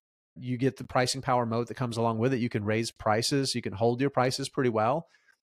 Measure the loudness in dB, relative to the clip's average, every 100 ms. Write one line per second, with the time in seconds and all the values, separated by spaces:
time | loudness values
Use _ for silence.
0 | _ _ _ -12 -6 0 0 -2 -2 0
1 | 0 -2 0 0 2 -2 -4 -4 -4 0
2 | 0 2 2 2 0 -2 0 0 -2 -2
3 | 0 2 2 0 0 -2 -4 0 2 2
4 | 0 2 0 0 -6 0 2 2 2 0
5 | -4 _ _ _